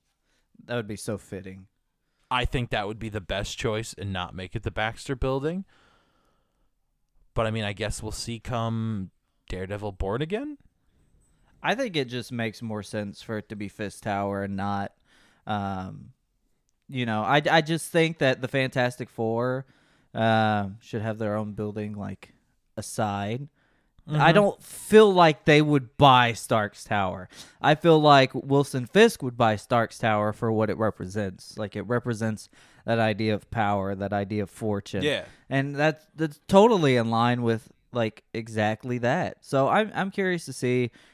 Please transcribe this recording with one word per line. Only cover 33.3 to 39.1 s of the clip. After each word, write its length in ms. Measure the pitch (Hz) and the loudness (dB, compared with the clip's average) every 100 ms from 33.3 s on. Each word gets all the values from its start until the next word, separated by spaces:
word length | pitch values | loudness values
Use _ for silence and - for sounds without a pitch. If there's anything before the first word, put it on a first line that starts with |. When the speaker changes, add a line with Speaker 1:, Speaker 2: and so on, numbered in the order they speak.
| 104 | -2
Speaker 1:
of 160 | - | -4
power, 420 | 117 101 101 95 | -2 0 0 -2
that 180 | 95 98 | -4 -4
idea 300 | 101 98 107 | -2 -2 -4
of 80 | 98 | -6
fortune. 540 | - 110 101 - - | -6 -4 -4 -4 -4
Speaker 2:
Yeah. 220 | 143 113 - - - | -2 -2 -6 -16 -4
Speaker 1:
And 280 | 135 139 143 | -2 -2 0
that's, 320 | 156 151 _ - | 0 -2 _ -6
that's 240 | 156 - - | -6 -6 2
totally 480 | 196 226 202 147 123 | 6 8 6 4 4
in 160 | 113 | 2
line 320 | 113 120 123 | 2 2 2
with, 280 | 117 113 - _ _ | 0 0 -4 _ _
like, 320 | 120 113 - _ | -4 -4 -4 _
exactly 640 | 113 113 110 107 110 127 123 | -10 -6 -2 0 -2 -4 -2
that. 480 | 117 | 0